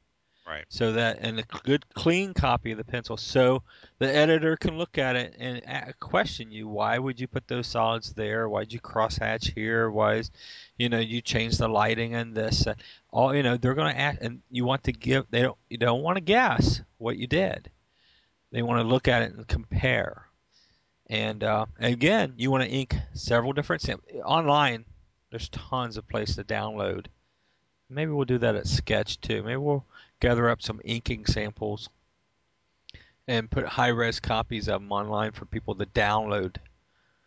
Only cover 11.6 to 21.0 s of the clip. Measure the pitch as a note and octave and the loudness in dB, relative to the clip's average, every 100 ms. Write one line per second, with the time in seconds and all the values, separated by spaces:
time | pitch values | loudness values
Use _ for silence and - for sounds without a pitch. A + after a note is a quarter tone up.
11.6 | A2+ G#2 G#2+ A2+ A#2 A#2 A#2 A2 A2 A2 | 2 2 2 2 -2 -2 -4 -2 -2 0
12.6 | A2+ G#2+ - - _ - C3 C#3+ B2+ A#2+ | 0 -2 -10 -20 _ 2 4 4 2 2
13.6 | B2+ C3+ D#3 C#3 C#3+ C#3+ A#2 B2 - B2 | 2 2 0 0 -2 -2 -6 -8 -8 -2
14.6 | B2 C3+ - B2 A2+ C3+ A#2 A#2+ B2+ - | 0 0 -2 -4 0 0 2 0 0 -2
15.6 | _ A#2 A#2+ A#2+ D#3 F#3+ E3 A3 A#3+ A2+ | _ 0 2 2 0 -2 2 4 4 4
16.6 | - - - _ A2+ G2+ B2 D3+ F#3+ - | 2 2 -4 _ -4 -4 0 0 0 -2
17.6 | - - _ _ _ _ _ _ _ A#2 | -10 -20 _ _ _ _ _ _ _ -4
18.6 | A#2+ A#2+ A2+ B2+ - A#2+ A2+ G2+ - - | 0 2 4 4 4 2 2 -4 -4 -4
19.6 | A2 - C3 A#2+ - - - _ _ _ | -2 0 2 2 -2 -8 -18 _ _ _
20.6 | _ _ _ _ | _ _ _ _